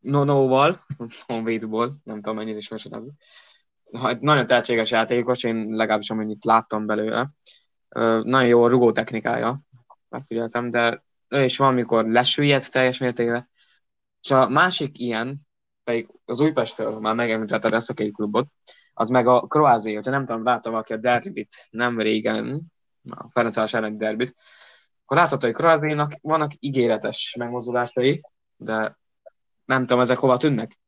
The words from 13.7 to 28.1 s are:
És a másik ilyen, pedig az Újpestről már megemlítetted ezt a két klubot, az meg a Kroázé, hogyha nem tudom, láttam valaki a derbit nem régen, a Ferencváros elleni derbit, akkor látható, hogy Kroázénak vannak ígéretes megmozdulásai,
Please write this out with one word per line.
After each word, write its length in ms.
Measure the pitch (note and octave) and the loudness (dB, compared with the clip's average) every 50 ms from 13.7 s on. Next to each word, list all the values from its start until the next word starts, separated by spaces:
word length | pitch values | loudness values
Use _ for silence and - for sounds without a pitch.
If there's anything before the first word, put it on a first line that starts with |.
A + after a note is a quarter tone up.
| _ _ _ _ _ _ _ _ _ _ | _ _ _ _ _ _ _ _ _ _
És 100 | - - | -2 2
a 180 | C#3 C3 C3 G#2+ | 4 4 4 4
másik 500 | B2+ D3+ F3 F#3 F3+ - D#3 C3 - - | 4 2 2 4 2 -2 -2 -4 -8 -8
ilyen, 480 | B2 A#2+ A2+ A2 A#2 C3 C#3 C#3+ _ _ _ _ _ _ _ _ _ | -6 -4 -4 -4 -6 -6 -10 -12 _ _ _ _ _ _ _ _ _
pedig 240 | - A#2 A#2 A2+ _ _ _ _ | -4 -4 -4 -4 _ _ _ _
az 160 | - B2 A#2+ | -8 -2 0
Újpestről 580 | D3+ D#3 D#3 C3 A#2 - - - A2 A2+ G#2+ A2 | 0 2 2 0 -2 -2 -2 -4 -4 -6 -6 -4
már 160 | G#2+ G#2+ A2+ | -4 -2 -2
megemlítetted 580 | A#2 A#2+ A#2 A2 A2 A2 G#2 A2+ A2 - A2+ | 0 0 0 -2 -2 -2 -2 -4 -2 0 0
ezt 180 | A2 A2+ A2+ - | 0 0 0 -2
a 40 | B2 | -2
két 200 | - A2 G#2+ G#2 | -4 -4 -4 -2
klubot, 340 | - G#2 G#2 G#2 A#2 C#3+ D3 _ _ _ - - - _ _ _ | -4 -6 -2 -2 -2 -2 -2 _ _ _ -20 -20 -20 _ _ _
az 140 | - A2 A2 | -4 -2 2
meg 180 | B2+ B2+ A2+ | 2 2 4
a 200 | B2 B2+ B2 - | 6 4 4 2
Kroázé, 480 | - - D3+ D3+ C#3 A#2+ A2+ G#2+ A2 G#2+ | 2 2 4 6 6 4 4 2 -4 -6
hogyha 160 | G#2+ G#2+ B2+ | -6 -4 -4
nem 140 | C3+ C#3 C3+ | -4 -4 -4
tudom, 200 | A#2+ A#2 A2+ A2 | -4 -6 -4 -2
láttam 280 | B2 B2 A#2 - A#2 | -2 -2 -2 -2 -4
valaki 200 | A2+ A2 A2 - | -6 -6 -6 -6
a 40 | A2+ | -8
derbit 580 | A2 A2 B2 A#2+ A#2+ - G3 D#3 B2+ G#2 _ - - - _ | -2 0 0 0 0 -2 -6 -10 -10 -10 _ -12 -16 -16 _
nem 300 | - A2 B2 B2 A#2+ A2+ | -6 -4 -2 -2 -2 0
régen, 720 | G#2+ G#2+ A2 A2 G#2 G#2+ A2 A2 A2 A#2+ C3+ D#3 E3+ - _ _ _ _ _ _ _ - | 0 0 0 0 -2 -2 -2 -2 -4 -6 -8 -8 -10 -12 _ _ _ _ _ _ _ -16
a 200 | - - - - | -16 -16 -18 -4
Ferencváros 440 | _ B2 A#2 A2+ G2+ A2+ A2 G#2+ - | _ 0 0 0 0 -2 -2 0 -2
elleni 220 | A#2 A2 G#2+ G#2+ | -4 -4 -4 -6
derbit, 360 | G#2+ A2 A2 G#2+ A2 B2+ C3 _ _ - - - - - - - - _ _ _ _ _ | -4 -4 -4 -2 -4 -4 -6 _ _ -20 -20 -20 -20 -20 -20 -20 -20 _ _ _ _ _
akkor 120 | - C3+ | 0 2
látható, 300 | D#3+ F3 D#3+ - C3 - | 2 4 2 2 0 0
hogy 100 | A#2 - | -2 0
Kroázénak 560 | - D#3 E3 D#3+ D3+ D3+ D3+ D3+ D3+ D3 D3 - - | 2 4 4 4 4 2 -2 0 -2 -2 -4 -4 -10
vannak 320 | _ D3+ D#3 D#3+ D3+ D3 D3 _ | _ -2 0 0 0 -4 -6 _
ígéretes 760 | - C#3+ C3 C3 A#2+ A#2 A2 G#2 - A2+ G#2+ - - - - A#2+ | -8 -2 0 2 2 2 2 0 -2 -6 -6 -6 -8 -8 -6 -8
megmozdulásai, 840 | A#2+ A#2+ A#2+ B2 A#2 B2 A#2+ B2 B2 A#2+ - B2+ B2 C#3 | -8 -6 -6 -6 -6 -4 -2 -2 -4 -2 -2 0 0 0